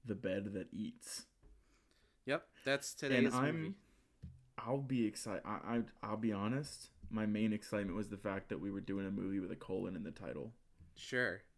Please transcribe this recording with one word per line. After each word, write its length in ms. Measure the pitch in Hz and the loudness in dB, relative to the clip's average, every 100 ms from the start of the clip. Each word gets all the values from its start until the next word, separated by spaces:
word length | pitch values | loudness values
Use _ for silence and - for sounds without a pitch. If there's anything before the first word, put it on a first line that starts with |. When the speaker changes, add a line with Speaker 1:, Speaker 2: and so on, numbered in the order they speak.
Speaker 1:
The 100 | 120 | -4
Bed 380 | 98 95 98 98 | -2 0 0 0
That 140 | 98 87 | -4 -4
Eats. 520 | - 107 - - - - _ - - _ _ _ _ _ _ - | -4 -4 -6 -10 -10 -12 _ -20 -20 _ _ _ _ _ _ -2
Speaker 2:
Yep, 200 | 156 - - | -2 -2 -4
that's 300 | 135 139 - | 2 2 0
today's 300 | - 143 127 | -2 4 6
Speaker 1:
And 100 | 117 | 6
I'm, 220 | 123 139 160 | 6 2 2
Speaker 2:
movie. 120 | 190 - - - _ _ - - - - | -2 -6 -14 -20 _ _ -16 -16 -14 -8
Speaker 1:
I'll 200 | 117 139 | -2 0
be 320 | 135 127 110 | 2 2 2
exci-, 300 | - 113 95 | 0 -4 -4
I, 320 | - 104 101 117 | -4 -4 0 0
I, 20 | 113 - | 0 -6
I'll 160 | 107 107 | -4 0
be 160 | 110 | 2
honest, 580 | 98 104 135 151 - - - - | 2 2 0 -2 -10 -14 -14 -4
my 160 | 110 107 | 0 2
main 260 | 107 110 | 4 4
excitement 440 | 107 - 104 98 92 | 2 0 0 0 -2
was 120 | 101 | -2
the 60 | 98 | -4
fact 320 | 104 98 - | -2 -2 -2
that 100 | 104 | -2
we 100 | 98 | -2
were 100 | 98 | -2
doing 240 | 95 98 98 | -2 -2 0
a 40 | |
movie 300 | 98 95 98 | 0 0 0
with 100 | 90 | 0
a 60 | - | -6
colon 400 | - 95 95 90 | -2 -2 0 -2
in 80 | |
the 80 | - | -6
title. 400 | 73 85 62 110 - _ - - | -6 -6 -6 -6 -10 _ -20 -20
Speaker 2:
Sure. 460 | - - 127 117 95 - | -14 0 2 2 0 -10